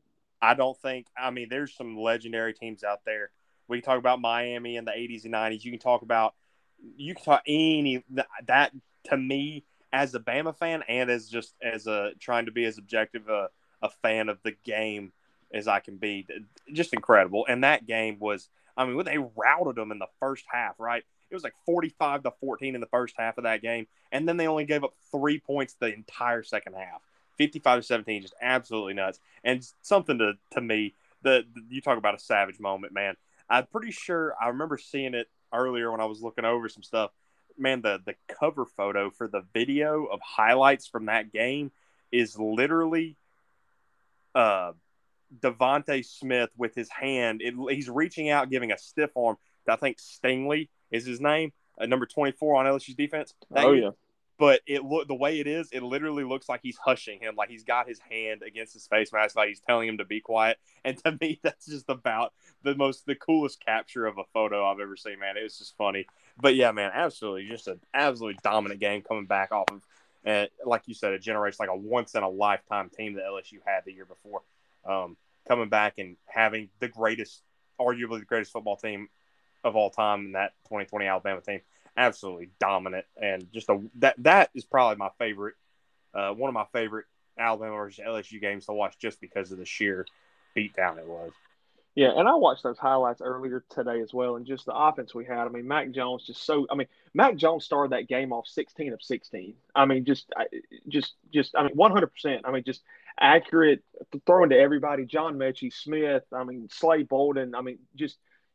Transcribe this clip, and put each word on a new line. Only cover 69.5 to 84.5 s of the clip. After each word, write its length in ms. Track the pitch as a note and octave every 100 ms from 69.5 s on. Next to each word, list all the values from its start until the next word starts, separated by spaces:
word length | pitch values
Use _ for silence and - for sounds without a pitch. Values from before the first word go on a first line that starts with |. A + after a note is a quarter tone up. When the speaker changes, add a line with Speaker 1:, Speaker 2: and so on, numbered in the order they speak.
Speaker 1:
off 140 | G#2+ F#2
of, 100 | G2+ _ _ _ _ G#2+
uh, 220 | G#2 G2+ - B2+
like 180 | A2+ -
you 80 | A2
said, 180 | G#2
a 60 | F#2+
generation, 380 | G2+ G#2+ G#2 -
like 100 | G2+
a 60 | F#2
once-in-a-lifetime 1160 | G#2 A#2+ A2+ A2 F#2+ F#2+ G#2 G2 - G#2 F#2
team 240 | - G#2+
that 120 | G2+ F#2+
L 120 | G2
S 140 | -
U 100 | G#2 G2+
had 200 | F#2+ F#2+
the 80 |
year 120 | F#2+ F#2
before. 360 | F2+ G#2 G2+ - _ _ _ F#2+
Um, 300 | F#2+ F2+ E2+ _ _ -
coming 220 | A#2+ G#2+
back 300 | G#2+ G#2 -
and 180 | F#2 E2+ -
having 440 | A2+ A2 A2 G#2 _
the 80 | B2
greatest, 540 | A2+ A2 A2+ G#2 - _ _ _ -
arguably 400 | B2 A#2+ A#2 A2+
the 60 | G2+
greatest 260 | A2+ G2+
football 260 | A#2 G#2+ G2+
team 320 | A2 G2+ G#2 _ _ _ _ _
of 140 | A#2+ A2
all 120 | G2+
time 360 | - G#2+ G2+ G2
in 60 |
that 200 | F#2+ G2 - _
twenty 180 | G#2+ F#2+
twenty 200 | G#2 G2
Alabama 340 | F#2+ G2 F#2+
team. 220 | - F#2+ - _ _ -
Absolutely 540 | B2 - G2 F2 F2 _
dominant, 460 | G2 F#2+ F#2 F#2 - -
and 280 | G#2 F#2+ F2+
just 160 | A2+ -
a, 100 | G2+ A2 A#2+
that, 160 | C3+ B2+
that 320 | C3+ F#3+ -